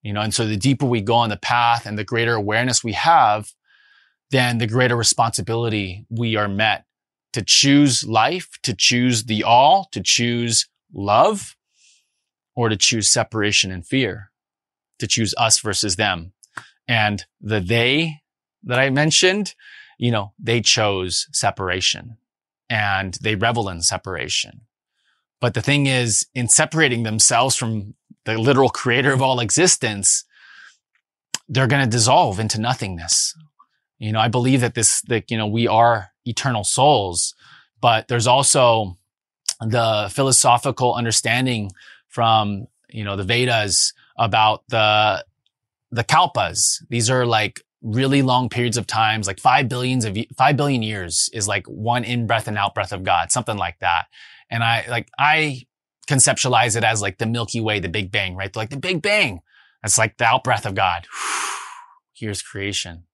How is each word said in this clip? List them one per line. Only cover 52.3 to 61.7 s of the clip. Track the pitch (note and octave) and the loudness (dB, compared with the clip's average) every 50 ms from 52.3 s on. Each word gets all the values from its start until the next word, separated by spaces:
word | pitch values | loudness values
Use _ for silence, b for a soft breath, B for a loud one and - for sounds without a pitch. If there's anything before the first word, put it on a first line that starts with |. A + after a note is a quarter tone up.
| A#2 A2 - - | -2 -2 -2 -4
and | G#2 | -4
out-breath | G#2 G2+ G2+ - G#2+ G2 - | -4 -4 -4 -2 -6 -6 -6
of | G#2 F#2 F#2 | -6 -6 -2
God, | G2 F2+ E2+ E2+ F2 | 0 0 0 0 0
something | - B2+ A#2 - A2 G2+ | -2 -4 -2 -4 -6 -4
like | F2+ F2 E2+ _ | -6 -6 -6 _
that. | F#2+ F2+ E2+ E2 - _ B B B B B B B B | -2 0 0 0 -2 _ B B B B B B B B
And | - A#2 A#2 | -6 -2 0
I, | A2+ A#2 A#2 D#2+ - | 0 0 0 -2 -4
like, | A#2+ A#2 A2 _ - - | -6 -6 -6 _ -4 -2
I | C#3 D3+ D#3 D#3+ D#3 D3+ C3+ B2 B2 _ _ _ _ _ _ _ _ - | 0 2 2 2 0 -2 -4 -8 -14 _ _ _ _ _ _ _ _ -2
conceptualize | D3 C3 - C#3+ B2+ - - C3 B2 A2+ A#2 A#2+ G2 | 2 2 2 2 2 0 0 0 2 2 2 2 0
it | A#2 A2+ | 0 0
as, | A2+ A#2 G#2+ | 0 0 0
like, | G2+ G2+ F#2 _ | -4 -6 -4 _
the | A#2 | -4
Milky | A2 A#2 A#2+ A#2 - - A#2 | -4 -2 -4 -4 -4 -4 -4
Way, | A2 A2 G#2+ G#2 | -2 -2 -2 -2
the | F2 F2+ | -4 -4
Big | D#2+ G#2+ G2+ F#2 | -6 -6 -6 -2
Bang, | G2 G#2 G2 F#2 F2+ | -4 -4 -4 -4 -6
right? | F#2 G2 G2+ - | -8 -10 -8 -6
Like, | A2+ A2 A2+ | -8 -8 -8
the | - C#3 | -8 -8
Big | - F3+ F#3+ D#3+ | -6 -6 -6 -4
Bang, | - G3+ G#3 G#3+ F#3+ B2+ F#2+ E2+ b b b b b b b b | -2 -2 0 0 0 -2 -4 -10 b b b b b b b b
that's, | - G#2 - A2+ | -4 -2 2 2
like, | A2 A2 _ | 2 0 _
the | - A#2+ | 0 2
out-breath | A2+ A#2+ C3 - C3 A#2+ G#2 - | 2 2 2 2 0 -2 -2 -2
of | A2 F#2+ | -6 -2
God. | G#2 G2 F2+ F2 F2 F2+ - B B B B B B B B B B | 0 0 0 0 -4 -8 -12 B B B B B B B B B B
<sighs> | B B | B B